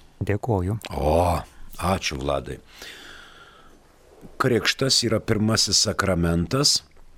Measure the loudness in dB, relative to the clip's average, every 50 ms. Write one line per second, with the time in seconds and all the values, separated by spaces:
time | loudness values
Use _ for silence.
0 | -20 -16 -10 -6 -4 -2 -2 -2 -2 0 0 0 0 -2 -4 -4 -6 -8 -6 -2
1 | 0 2 4 4 4 2 2 -2 -4 -8 -14 -16 -16 -14 -10 -4 -2 0 0 0
2 | -2 -4 -6 -4 -2 -2 -2 -2 -4 -6 -12 -14 -14 -20 -20 -20 -18 -18 -18 -18
3 | -18 -20 -20 -20 -20 -20 -20 -20 -20 -20 -20 -20 -20 -20 -20 -20 -20 -20 -20 -20
4 | -20 -20 -20 -20 -20 -12 -4 -2 0 2 2 2 2 0 0 0 0 2 2 2
5 | 2 2 0 0 0 0 0 2 2 2 2 2 2 2 2 2 2 2 0 0
6 | 2 2 2 4 4 4 2 2 0 0 0 2 2 2 2 0 -2 -8 -20 -20
7 | -20 -20 -18